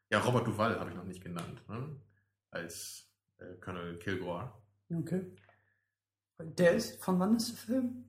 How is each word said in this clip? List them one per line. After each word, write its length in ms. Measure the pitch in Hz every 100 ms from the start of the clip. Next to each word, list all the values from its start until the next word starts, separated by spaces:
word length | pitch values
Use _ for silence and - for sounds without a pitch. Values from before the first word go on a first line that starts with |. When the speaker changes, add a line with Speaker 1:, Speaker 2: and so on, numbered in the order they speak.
| _
Speaker 1:
Ja, 80 | 104
Robert 260 | 120 123 117
Duvall 320 | 101 113 92
habe 120 | 87
ich 60 | 90
noch 80 |
nicht 180 | 92 87
genannt, 380 | 90 85 85 82 -
ne? 300 | 110 147 143 - _ _ _ _
Als, 580 | 87 85 - - - - _ _ _
äh, 160 | 90 92
Colonel 380 | - 90 87 85
Kilgore. 540 | - 92 87 85 123 - _ _ _
Speaker 2:
Okay. 280 | 165 - 185 185 - - _ _ _ _ _ _ _ _ -
Der 340 | 165 - 175
ist, 300 | 220 - -
von 160 | - 185
wann 180 | 196 226
ist 120 | -
der 40 | -
Film? 480 | - 262 247 -